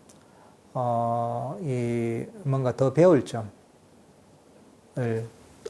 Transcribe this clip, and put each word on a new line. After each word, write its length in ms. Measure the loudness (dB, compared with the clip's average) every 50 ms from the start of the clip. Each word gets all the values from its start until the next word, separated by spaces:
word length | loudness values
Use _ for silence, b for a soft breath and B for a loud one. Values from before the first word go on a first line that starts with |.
| -20 b b b b b b b b b b -20 -18 -10 -6
어, 840 | -4 -2 0 0 0 0 0 0 -2 -2 -4 -4 -6 -6 -8 -8 -6
이 640 | -4 -4 -2 -2 -2 -2 -2 -2 -2 -2 -4 -4 -6 -10 -12 -6 -2
뭔가 320 | -2 0 0 0 0 0
더 160 | 2 0 2
배울 320 | 6 6 8 8 8 6 4
점을, 260 | 0 -6 -8 -8 -10 -14 -20 -20 -20 -20 -20 -20 -20 -20 -20 -20 -20 -20 -20 -20 -20 -20 -20 -20 -20 -20 -20 -20 -20 -20 -20 -20 -10 -6 -4 -2 -2 -2 -4 -6 -8 -14 -20 -20 -20 -20 -18 -18